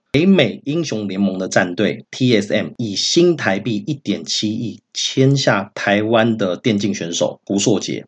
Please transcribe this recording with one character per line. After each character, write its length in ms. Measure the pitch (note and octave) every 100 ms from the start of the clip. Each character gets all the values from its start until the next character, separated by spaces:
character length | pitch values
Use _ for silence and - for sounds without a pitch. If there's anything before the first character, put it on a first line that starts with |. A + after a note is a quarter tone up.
| _
北 140 | C#3
美 360 | F#3 F#3 A#2 G2
英 180 | C#3 D#3+
雄 240 | D3 A2 G2
联 140 | F#2+
盟 180 | G2 F#2+
的 80 | -
战 280 | A2 F#2
队 320 | F2+ G2 - -
T 240 | - B2+
S 200 | A2 G2+
M 140 | G#2 E2 -
以 180 | A2+ F#2+
新 400 | - E3+ F3 D#3
台 220 | A#2 A2
币 260 | G#2+ G#2 G2+
一 60 |
点 320 | D3+ - E2+
七 260 | D#2 - G#2+
亿 300 | A2 A2+ - _
签 420 | - - - C3+ C#3
下 340 | C#3 G#2 G2+
台 280 | - G#2 G2+
湾 360 | G#2+ A2+ A2+ A2
的 180 | G2 F2
电 220 | A#2+ G2+
竞 160 | G#2
选 180 | F#2+ E2+
手 260 | - F2+ -
胡 140 | - G2+
硕 200 | B2+ G2+
杰。 240 | - A#1+